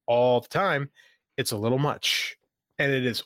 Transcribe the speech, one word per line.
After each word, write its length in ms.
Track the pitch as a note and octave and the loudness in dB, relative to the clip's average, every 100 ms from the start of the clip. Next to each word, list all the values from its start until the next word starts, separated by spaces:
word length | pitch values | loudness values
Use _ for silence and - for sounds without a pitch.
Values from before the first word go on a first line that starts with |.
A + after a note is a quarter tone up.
| - | 0
all 340 | A#2+ B2 B2 | 2 4 4
the 80 | - | 0
time, 420 | - G3 D3 C#3 - _ _ _ - | -2 0 0 -4 -10 _ _ _ -6
it's 160 | A#2+ | -4
a 60 | G#2+ | -2
little 200 | A2+ C3 | 0 0
much. 600 | D3 - - - - - _ _ _ - | 0 -2 -2 -2 -4 -10 _ _ _ -4
And 140 | C#3 | 0
it 120 | C3+ B2 | 0 0
is 160 | A2 | -2